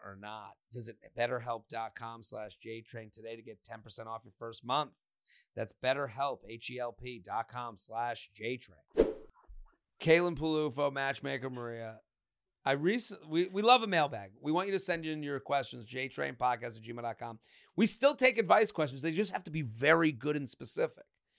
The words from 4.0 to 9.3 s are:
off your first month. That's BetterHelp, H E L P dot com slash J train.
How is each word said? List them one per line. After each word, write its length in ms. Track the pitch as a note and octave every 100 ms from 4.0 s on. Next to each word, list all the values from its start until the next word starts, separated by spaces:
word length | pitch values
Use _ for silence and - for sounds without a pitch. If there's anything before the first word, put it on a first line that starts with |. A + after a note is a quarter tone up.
| A2+
off 140 | A2+
your 80 | A2+ -
first 240 | A#2 A2+ A#2
month. 260 | C#3+ C#3+ _ _ _ _ - _ -
That's 180 | A2 -
BetterHelp, 560 | B2+ C#3 C3+ A2+ C#3+ A#2 G2+
H 240 | A#2 -
E 80 | B2
L 140 | A#2+
P 280 | - B2+ A#2
dot 260 | G2 G#2+ -
com 280 | B2 A#2+ G2+
slash 520 | - A2 A#2+ A2+ -
J 220 | - A2+ B2+
train. 200 | - - _ - - - -